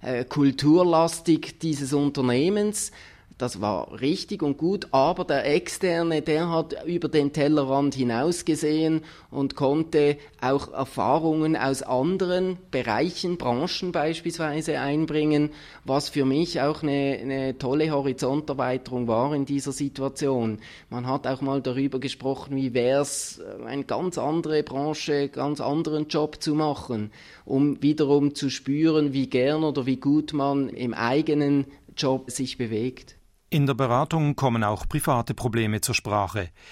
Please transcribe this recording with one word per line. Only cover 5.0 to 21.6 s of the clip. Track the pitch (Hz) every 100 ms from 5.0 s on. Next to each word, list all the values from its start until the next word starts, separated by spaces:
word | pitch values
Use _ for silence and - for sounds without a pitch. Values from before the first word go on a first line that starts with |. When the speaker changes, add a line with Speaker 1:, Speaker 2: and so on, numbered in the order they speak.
| 139 180
Speaker 1:
der | 175 143
Externe, | 127 151 180 - 185 170 170 156
der | 160 156 170
hat | 165 156 - 160
über | 175 151
den | 156 143
Tellerrand | 143 143 151 135 135 143 131
hinausgesehen | 123 117 151 175 - 156 151 156 160 160 156 - -
und | 139 139 -
konnte | 139 147 160 160 147 143 - -
auch | 127 139 -
Erfahrungen | 78 135 - 107 147 160 156 156 151
aus | 131 135
anderen | - 127 143 185 180 180 185 180 -
Bereichen, | 131 113 107 165 - 185 175
Branchen | 123 120 170 - 185
beispielsweise | 170 151 165 - 165 156 147 156 147
einbringen, | 139 147 156 151 151 151 147 147 - -
was | - 135 147
für | 147
mich | 135 135 170 165
auch | 135 156
eine, | 151 143 139 131
eine | 127 135 131 131
tolle | 131 143 160
Horizonterweiterung | 147 139 127 135 139 151 135 127 127 131 123 117
war | 113 131
in | 147 135
dieser | 139 135
Situation. | 135 139 135 135 135 143 131 113 107 - - -
Man | 120 123
hat | 135 127
auch | 131
mal | 139 139